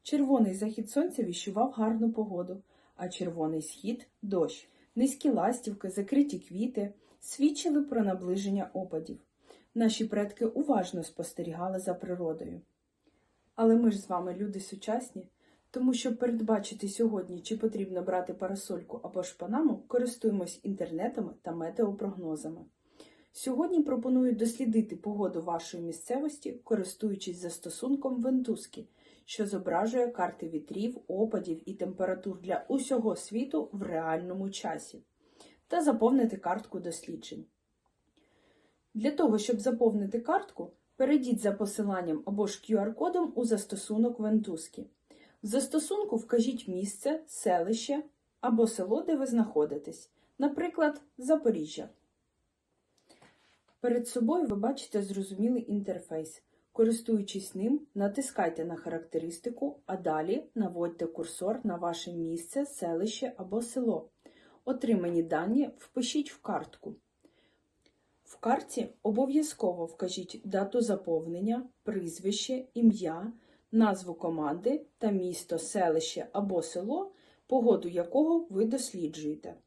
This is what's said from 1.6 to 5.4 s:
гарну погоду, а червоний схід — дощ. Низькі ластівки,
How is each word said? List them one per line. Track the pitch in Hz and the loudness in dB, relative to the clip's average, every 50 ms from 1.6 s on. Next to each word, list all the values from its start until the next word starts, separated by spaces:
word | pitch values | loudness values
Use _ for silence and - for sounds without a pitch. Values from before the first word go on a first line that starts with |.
| 247 269 | 0 0
гарну | - 220 214 220 226 220 226 226 | 2 0 2 2 2 2 2 2
погоду, | 220 220 214 202 185 175 175 180 185 196 - _ _ _ _ _ _ | 2 0 -2 -2 -2 -6 -4 -6 -8 -12 -14 _ _ _ _ _ _
а | - 180 180 | -8 -8 -8
червоний | - - 180 170 165 165 156 156 160 156 | -4 -4 -4 -4 -2 -2 -2 -2 -2 -4
схід — | 151 - - - - 208 233 - - _ _ _ | -6 -8 -12 -8 -6 -6 -6 -6 -8 _ _ _
дощ. | - 196 196 180 160 143 - - - _ _ _ _ _ _ | -6 -2 2 2 2 2 0 -10 -16 _ _ _ _ _ _
Низькі | 226 262 277 - - - 294 | 2 2 2 2 2 2 2
ластівки, | 233 175 | 4 4